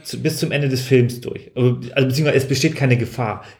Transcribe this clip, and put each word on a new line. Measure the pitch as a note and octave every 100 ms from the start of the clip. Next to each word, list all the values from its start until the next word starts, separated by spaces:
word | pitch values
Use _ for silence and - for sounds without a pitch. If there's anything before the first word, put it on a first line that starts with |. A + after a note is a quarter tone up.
zu, | - -
bis | D3+ D#3+
zum | -
Ende | C#3+ C#3+
des | B2+
Films | - B2+ A#2+ -
durch. | - - - B2+
Also, | B2 B2 -
also | C#3+ C3
beziehungsweise | C3 D3+ C3+
es | -
besteht | C3 D#3+ D#3+
keine | C3 A#2
Gefahr. | A2 - A2+ G2+ -